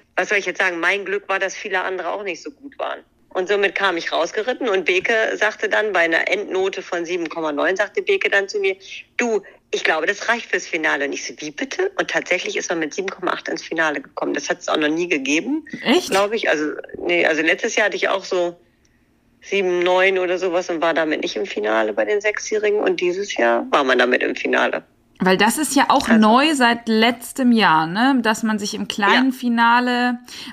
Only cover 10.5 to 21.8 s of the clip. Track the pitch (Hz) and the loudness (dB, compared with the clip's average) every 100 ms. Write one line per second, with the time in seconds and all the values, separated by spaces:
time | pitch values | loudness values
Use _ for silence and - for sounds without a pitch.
10.5 | 185 - 170 156 151 143 - - 127 151 | -6 -4 -4 -2 0 -2 -4 -8 -10 -12
11.5 | - 269 - 381 - 170 165 - 180 214 | -8 -8 -2 -4 -2 -2 -2 -2 -2 -2
12.5 | 185 - 170 160 - 190 - - - - | -6 -4 -4 -4 -6 -8 -6 -6 -4 -6
13.5 | - - 165 160 147 - - 143 147 - | -10 -6 -2 -2 -2 -8 -8 -4 -4 -4
14.5 | 180 - 156 151 160 175 160 135 151 220 | -6 -2 -2 0 0 0 -2 0 -2 0
15.5 | 311 - - - 330 - 196 202 220 - | -4 -6 -8 2 2 2 0 2 0 0
16.5 | 151 151 - - - - 175 - 156 160 | 0 -2 -6 -12 -8 -2 2 2 2 0
17.5 | 190 233 220 208 190 180 196 190 185 175 | 0 0 0 0 0 -2 -2 -2 -2 -2
18.5 | 175 _ _ _ _ _ _ _ _ - | -4 _ _ _ _ _ _ _ _ -4
19.5 | 196 180 175 175 185 190 190 180 180 185 | -2 0 2 2 4 4 2 0 0 0
20.5 | 170 180 170 165 165 160 151 175 214 202 | -2 -2 -2 0 0 0 -2 -4 -4 -6
21.5 | - 208 220 | -4 0 0